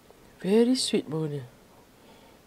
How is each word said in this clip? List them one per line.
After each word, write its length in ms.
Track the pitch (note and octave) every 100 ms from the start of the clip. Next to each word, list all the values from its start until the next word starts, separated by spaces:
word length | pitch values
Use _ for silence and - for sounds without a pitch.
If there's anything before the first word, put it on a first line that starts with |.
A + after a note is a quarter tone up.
| - - - -
Very 320 | F3+ A3 A#3+ B3+
sweet 320 | - G#3+ -
bau 160 | D#3
dia. 240 | D#3 D3 B2 - - - - - - - - -